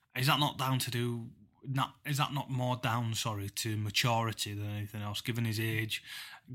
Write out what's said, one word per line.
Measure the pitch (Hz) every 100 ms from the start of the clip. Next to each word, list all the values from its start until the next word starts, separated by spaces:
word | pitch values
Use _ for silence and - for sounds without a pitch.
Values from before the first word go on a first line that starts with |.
| _ 131
is | 131
that | 139
not | 143 -
down | 131 131
to | -
do, | 120 120 117 117 - - _
not, | 135 135 127 -
is | 147 143
that | 147
not | 139 -
more | 127 123 123
down, | 127 117 117
sorry, | 110 117 104 98
to | - 113 107
maturity | 104 - 123 117 113 107 -
than | 101 104 104
anything | 104 110
else, | 104 101
given | - 117
his | 117 110
age, | 113 110 110 - - - - - -